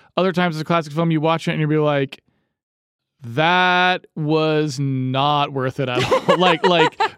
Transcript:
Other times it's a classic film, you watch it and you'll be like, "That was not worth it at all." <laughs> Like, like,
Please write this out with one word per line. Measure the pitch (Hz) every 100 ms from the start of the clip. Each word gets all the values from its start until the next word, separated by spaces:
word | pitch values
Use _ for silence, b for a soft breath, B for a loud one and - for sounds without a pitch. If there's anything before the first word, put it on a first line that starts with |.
| b -
Other | 185
times | 175 180 156
it's |
a |
classic | 156 170 156
film, | 147 170
you | 156
watch | 156 165 -
it |
and | 156
you'll | 151
be | 151
like, | 151 143 139 - _ _ _ _ _ _ _ _ _ _
"That | 123 117 160 180 180 180 180 185 - -
was | 151 156 156 151 156 131
not | 139 131 127 131 143 147 143
worth | 135 131 -
it | 131
at | 123
all." | 127 523
<laughs> | - -
Like, | - -
like, | - 339 160 - 427